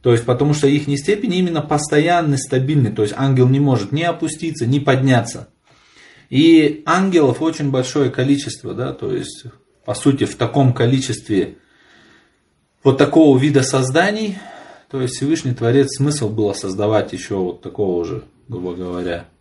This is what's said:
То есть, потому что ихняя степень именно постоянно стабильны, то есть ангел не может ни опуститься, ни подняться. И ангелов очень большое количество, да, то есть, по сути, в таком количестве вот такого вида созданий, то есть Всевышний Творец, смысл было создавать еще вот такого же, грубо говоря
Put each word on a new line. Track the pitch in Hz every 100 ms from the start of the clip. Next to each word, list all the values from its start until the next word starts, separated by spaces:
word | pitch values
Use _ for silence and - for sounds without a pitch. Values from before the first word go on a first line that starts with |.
То | 123
есть, | 117 -
потому | 123 143
что | 147 139
ихняя | 143 147 143
степень | - 208 226
именно | 180 180 160
постоянно | 147 147 - 147 165 175 156 135
стабильны, | - 131 131 151 113
то | 104
есть | 104 -
ангел | 135 127 127
не | 135
может | 143 120 98
ни | 143
опуститься, | 170 170 160 - 165 - 120
ни | 143
подняться. | 139 127 135 123 117 - - _ _ _ _ _ - _ _
И | 131 165 165 147 - -
ангелов | 175 190 175 139 123
очень | 160 156 143
большое | 131 127 151 127
количество, | - 131 143 - - -
да, | 98 135
то | - 107
есть, | 90 92 - 117 - _ _
по | - 101
сути, | 143 127 104
в | -
таком | 117 143 131
количестве | 123 120 131 131 113 - 101 - - _ _ _ _ _ _ _ _ _ _ _ _
вот | 139 131
такого | 143 160 151 127
вида | 147 135
созданий, | 127 135 127 147 196 214 214 190 - - - - _
то | 135
есть | 127 -
Всевышний | 139 160 131
Творец, | 123 117 135 135 -
смысл | 143 147 107
было | 110 104
создавать | 98 98 95 104 107 98
еще | - - 98
вот | 90 87
такого | 92 - 101 87 85
же, | 80 - _ -
грубо | 90 90
говоря | 87 90 90 90 85 85 _